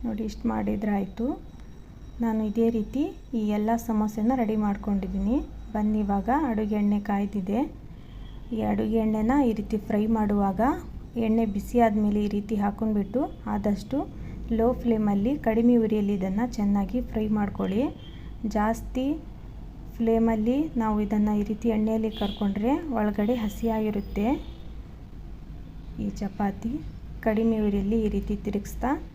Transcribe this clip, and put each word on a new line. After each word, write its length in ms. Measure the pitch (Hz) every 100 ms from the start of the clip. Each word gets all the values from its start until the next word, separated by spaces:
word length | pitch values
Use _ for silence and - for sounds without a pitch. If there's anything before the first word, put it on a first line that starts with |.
ನೋಡಿ, 180 | 240 214 214
ಇಷ್ಟು 140 | - 233
ಮಾಡಿದ್ರೆ 400 | 220 202 208 208 202
ಆಯಿತು. 280 | 190 - 240 370 - - - - - - - -
ನಾನು 160 | 233 220 220
ಇದೇ 180 | 214 226 226
ರೀತಿ 240 | 214 262 349 - - 240
ಈ 20 | 208 208
ಎಲ್ಲ 120 | 214 233 233
ಸಮೋಸೆನ 480 | 214 214 214 214 262
ರೆಡಿ 160 | 214 220 208
ಮಾಡ್ಕೊಂಡಿದ್ದೀನಿ. 720 | 196 - 196 190 190 196 269 330 - -
ಬನ್ನಿ, 240 | 214 214 214 202
ಇವಾಗ 220 | 202 190 277 294
ಅಡುಗೆ 280 | 214 214 208
ಎಣ್ಣೆ 180 | 208 208 202
ಕಾಯ್ದಿದೆ. 500 | 202 202 202 185 214 302 - - - - - - - -
ಈ 40 | 226 214
ಅಡುಗೆ 280 | 208 220 226
ಎಣ್ಣೆನ 280 | 220 214 220 277 254
ಈ 60 | 220
ರೀತಿ 180 | 202 214 -
ಫ್ರೈ 160 | 214 220 226
ಮಾಡುವಾಗ 440 | 208 202 196 185 240 349 - - - 233 220
ಎಣ್ಣೆ 180 | 226 220
ಬಿಸಿ 220 | 202 - 240 226
ಆದಮೇಲೆ 320 | 214 208 208 208
ಈ 20 |
ರೀತಿ 200 | 202 202 208
ಹಾಕ್ಕೊಂಡ್ಬಿಟ್ಟು 600 | 202 208 220 208 196 240 320 - 220
ಆದಷ್ಟು 420 | 208 208 202 - 269 370 - - - - 226
ಲೋ 80 | 226 254
ಫ್ಲೇಮಲ್ಲಿ, 500 | 240 220 214 202 208 294 226
ಕಡಿಮೆ 280 | 220 240 240
ಉರಿಯಲ್ಲಿ 300 | 220 214 202 202
ಇದನ್ನು 260 | 190 196 247 233
ಚೆನ್ನಾಗಿ 400 | 202 202 190 233 247
ಫ್ರೈ 140 | 226 214 214
ಮಾಡ್ಕೊಳ್ಳಿ. 440 | 202 - 190 196 294 - - - - - 220 208
ಜಾಸ್ತಿ 500 | 208 226 - 254 269 320 - - - - - - - -
ಫ್ಲೇಮಲ್ಲಿ 600 | 226 226 226 220 214 269 320 240
ನಾವು 140 | 220 214 202
ಇದನ್ನು 280 | 214 208 208
ಈ 20 | 202
ರೀತಿ 160 | 214 233 214
ಎಣ್ಣೆಯಲ್ಲಿ 360 | 214 220 220 214
ಕರ್ಕೊಂಡ್ರೆ 520 | 202 - 208 196 226 311 330 233
ಒಳಗಡೆ 380 | 214 208 208 247
ಹಸಿಯಾಗಿರುತ್ತೆ. 840 | 214 - 226 220 214 208 196 - 214 311 - - - - - - - - - - - - - - - -
ಈ 40 | 208 196
ಚಪಾತಿ 520 | 202 - 202 190 226 294 - - - - 226
ಕಡಿಮೆ 320 | 214 226 220 208
ಉರಿಯಲ್ಲಿ 320 | 202 196 226 214
ಈ 40 | 202
ರೀತಿ 200 | 196 202 -
ತಿರುಗಿಸ್ತಾ 460 | 202 202 - 240 285 -